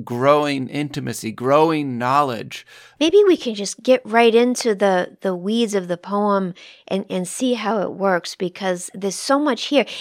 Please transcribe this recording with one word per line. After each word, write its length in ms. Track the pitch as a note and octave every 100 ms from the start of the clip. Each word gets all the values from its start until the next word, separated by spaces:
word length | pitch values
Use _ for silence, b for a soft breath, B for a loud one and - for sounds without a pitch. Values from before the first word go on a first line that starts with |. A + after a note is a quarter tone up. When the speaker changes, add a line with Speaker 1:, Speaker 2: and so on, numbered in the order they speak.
Speaker 1:
growing 640 | - A#2+ C3+ D3 D3 C#3 C3
intimacy, 640 | C#3+ D3 D3 B2+ A#2 A2+
growing 680 | G2+ B2+ D3 D#3+ D#3 C#3+ A#2+
knowledge. 680 | B2 C#3 C#3+ A2 - - - B B B
Speaker 2:
Maybe 240 | D#4 F#4+ G#4
we 120 | E4
can 180 | B3 G#3
just 260 | G3 -
get 200 | - B3+
right 320 | A3 A3+ A#3 A3+
into 400 | B3 B3 A#3+ G3
the, 400 | G3+ F#3 - -
the 120 | G3
weeds 400 | F3+ F#3 A3+ A#3
of 140 | G3+ F3+
the 80 | E3+
poem 580 | - G3+ G#3 G3 F#3+ - B B -
and, 200 | F#3+ G3
and 160 | F#3 F3+
see 280 | - B3+
how 260 | A#3+ G#3+ G#3+
it 140 | F3
works, 420 | E3+ G3 F3+ - -
because 560 | F3+ - F#3+ F3+ -
there's 220 | F#3+ G3 F3+
so 240 | - C#4
much 280 | D4+ A#3 -
here. 180 | C#4+ G#3 B